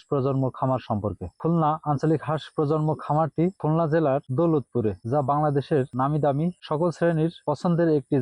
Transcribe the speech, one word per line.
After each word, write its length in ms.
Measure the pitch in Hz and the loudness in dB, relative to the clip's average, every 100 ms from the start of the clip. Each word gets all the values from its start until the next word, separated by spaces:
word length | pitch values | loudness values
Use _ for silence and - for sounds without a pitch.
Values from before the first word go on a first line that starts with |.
| - | -2
প্রজন্ম 340 | 143 131 135 131 - | 0 0 0 0 -2
খামার 240 | 131 127 - | -2 -2 -2
সম্পর্কে। 380 | 110 101 92 87 - | -2 -2 -6 -10 -4
খুলনা 280 | 165 170 151 156 151 | 0 2 2 0 -2
আঞ্চলিক 320 | 143 156 156 - | -2 0 0 -2
হাঁস 160 | 156 - - | -6 -6 -4
প্রজন্ম 340 | 147 156 156 156 | 0 0 0 -2
খামারটি 420 | - 151 160 - 170 - | -2 0 0 0 -2 0
খুলনা 240 | 151 160 165 | 0 0 2
জেলার 260 | 165 151 135 - 131 | 2 2 0 -2 0
দৌলতপুরে, 540 | 170 151 - 120 107 92 113 | 2 2 0 -2 -2 -2 -2
যা 80 | 143 131 | -2 0
বাংলাদেশের 520 | 143 151 143 - 156 127 123 | 0 0 0 0 0 0 -2
নামি 200 | 135 151 147 | 0 0 0
দামি 220 | 139 170 - - | 0 -2 -4 -4
সকল 220 | 151 175 - | -2 -2 0
শ্রেণীর 360 | 170 165 160 - - | 0 2 0 -4 -6
পছন্দের 420 | 143 180 165 170 151 | -2 0 2 4 2
একটি 180 | - 143 | 2 0